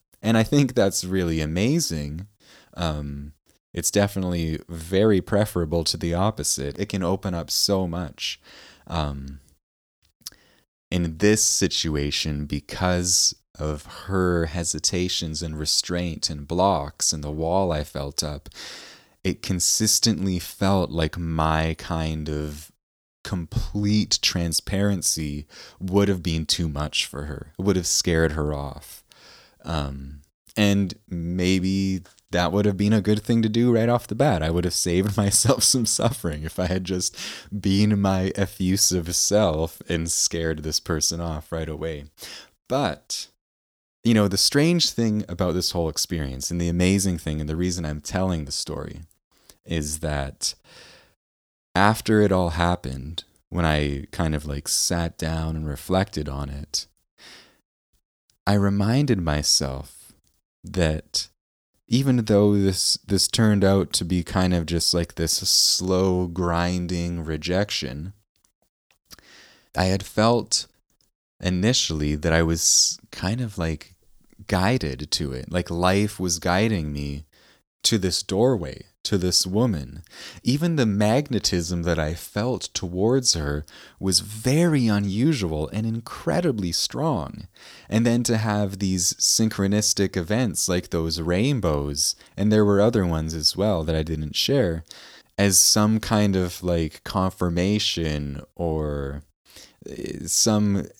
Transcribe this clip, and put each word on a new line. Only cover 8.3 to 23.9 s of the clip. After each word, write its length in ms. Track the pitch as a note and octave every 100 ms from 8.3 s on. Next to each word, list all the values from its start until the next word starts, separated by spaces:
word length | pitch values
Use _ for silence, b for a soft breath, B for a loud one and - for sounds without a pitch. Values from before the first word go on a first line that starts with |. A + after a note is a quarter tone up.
| - B B B B -
Um, 520 | E2 D2 C#2 C2+ C#2 - _ _ _ _ _ _ _ - b b b b _ _
in 300 | F2 E2+ D#2+
this 240 | G#2 G#2+
situation, 1040 | - - F2+ - E2 D2 D2 - D#2 D2 D2
because 880 | C#2+ - - F2+ F2+ F2 - - - _ -
of 260 | D2+ D2+ - - -
her 400 | F#2+ F#2 F2 E2
hesitations 960 | F2 E2 D#2 - F2+ F2+ - E2 D#2
and 160 | E2 D#2
restraint 720 | D#2 - - F2 F2 D#2 -
and 160 | D#2 C#2+
blocks 640 | E2+ G2 E2 C#2+ - -
and 100 | D#2+
the 60 | D2
wall 420 | D2+ D#2+ F#2 F#2+
I 120 | D#2
felt 400 | C#2+ D2 C#2+ -
up, 260 | D2+ C#2+ - B B B B B B B
it 200 | F#2+ -
consistently 960 | - F#2 - - A2 A2 A#2 E2 F#2+ F2+
felt 500 | - - G2 G2 E2+
like 300 | E2 D#2+ -
my 560 | E2 D#2+ D#2+ D#2 D#2+ D#2+
kind 520 | - E2 D#2+ D#2 D2+
of 420 | D2+ D2+ D2+ - _ _ _ _ _
complete 960 | - F#2 D#2+ - - G2+ G#2